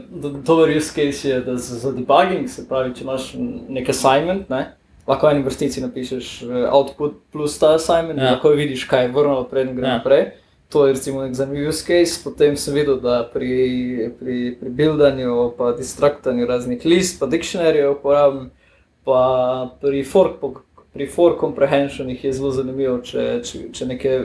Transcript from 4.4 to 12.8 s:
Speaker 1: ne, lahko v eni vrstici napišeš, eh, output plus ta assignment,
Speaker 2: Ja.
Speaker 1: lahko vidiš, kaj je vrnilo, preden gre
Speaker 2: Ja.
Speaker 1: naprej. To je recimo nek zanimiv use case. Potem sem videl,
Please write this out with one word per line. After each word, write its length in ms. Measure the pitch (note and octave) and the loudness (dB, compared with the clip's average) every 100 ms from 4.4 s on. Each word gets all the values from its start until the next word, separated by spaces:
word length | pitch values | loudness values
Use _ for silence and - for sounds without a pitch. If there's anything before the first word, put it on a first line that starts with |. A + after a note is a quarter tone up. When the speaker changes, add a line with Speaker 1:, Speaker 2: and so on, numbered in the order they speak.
| G3 | -4
Speaker 1:
ne, 140 | C3 - - _ _ - | -6 -6 -12 _ _ -4
lahko 180 | C3+ D#3 | 2 4
v 40 | |
eni 120 | C#3+ | 2
vrstici 380 | C3+ B2+ C#3 C3 | 0 -2 -4 -4
napišeš, 500 | B2+ C3 B2+ B2+ - - | -8 -8 -8 -8 -10 -12
eh, 240 | A#2+ B2 A#2 | -6 -2 2
output 520 | C#3 C3 - D3 - _ | 2 2 -2 -6 -6 _
plus 260 | D3+ D3 | -6 -4
ta 200 | - D#3 | 2 4
assignment, 420 | D#3+ D#3+ E3 E3 D3 | 4 4 0 0 0
Speaker 2:
Ja. 120 | C3 | 0
Speaker 1:
lahko 180 | B2+ D#3 | 4 4
vidiš, 360 | D3 C#3+ B2+ - | 4 2 -4 0
kaj 160 | C3+ | 2
je 60 | B2 | 2
vrnilo, 340 | C3+ C#3+ C3 | 2 2 2
preden 300 | B2 C3+ C3 | -2 -2 -2
gre 100 | B2 | -2
Speaker 2:
Ja. 140 | C3 A#2 | -2 0
Speaker 1:
naprej. 320 | C3 D3 - - _ _ - | 4 4 2 -6 _ _ -4
To 140 | D3+ C#3 | 2 4
je 60 | |
recimo 280 | C3 C#3+ C3+ | 2 -2 -6
nek 140 | C3+ | -6
zanimiv 340 | B2+ C3+ C#3+ D3 | -4 -4 -4 -4
use 160 | D#3 | -4
case. 320 | - F3 E3 - | 2 2 2 0
Potem 340 | C#3+ - D3 | -6 2 2
sem 180 | C#3+ - | 2 -2
videl, 240 | C#3+ | 0